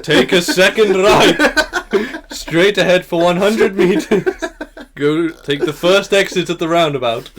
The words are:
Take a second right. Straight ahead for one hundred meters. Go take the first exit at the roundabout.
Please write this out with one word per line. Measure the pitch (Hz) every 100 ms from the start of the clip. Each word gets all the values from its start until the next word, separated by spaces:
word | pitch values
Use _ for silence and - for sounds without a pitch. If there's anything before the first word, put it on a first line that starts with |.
Take | - 147 127
a | 185
second | 175 180 190 208 214 190
right. | 196 - - 330 302 - - 349 - - 226 311 -
Straight | - - 160 196 196
ahead | 170 180
for | 175 170
one | 170 175
hundred | 202 220 220
meters. | 196 175 254 - 202 370 381 330 - 311 - -
Go | - 147 156 165
take | - - 143
the | 160
first | 147 175 196 196
exit | 196 190 185 170
at | 170
the | 165
roundabout. | 170 160 139 120 117 131